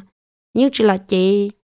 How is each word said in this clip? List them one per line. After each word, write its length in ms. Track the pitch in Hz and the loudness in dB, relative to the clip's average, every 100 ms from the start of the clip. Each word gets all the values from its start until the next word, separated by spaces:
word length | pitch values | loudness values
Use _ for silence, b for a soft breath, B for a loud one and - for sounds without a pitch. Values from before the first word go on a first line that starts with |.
| 196 _ _ _ _ | -12 _ _ _ _
Nhưng 160 | 226 269 | -2 0
chỉ 100 | 262 | 0
là 140 | 220 190 | 0 0
chỉ 540 | 190 190 190 202 202 - _ | -2 0 0 0 -2 -8 _